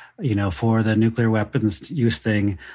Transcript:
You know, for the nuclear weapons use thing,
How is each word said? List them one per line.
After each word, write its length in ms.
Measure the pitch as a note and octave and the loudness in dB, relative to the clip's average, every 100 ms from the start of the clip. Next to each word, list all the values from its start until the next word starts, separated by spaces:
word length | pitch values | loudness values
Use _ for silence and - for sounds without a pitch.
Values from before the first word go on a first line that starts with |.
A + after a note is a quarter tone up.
| - - | -20 -6
You 160 | D#3+ | -2
know, 160 | G2+ G2+ | 0 -2
for 320 | F2 A#2 A2+ | 0 0 2
the 140 | A2 G#2+ | 2 2
nuclear 340 | A2+ A2+ A2+ | 2 2 2
weapons 640 | A2 G#2 B2+ G#2+ - - | 2 0 0 -2 -2 -6
use 280 | E3 A#2 A2 | -2 0 0
thing, 380 | A2+ G#2+ G2+ F#2 - | 0 0 0 -4 -10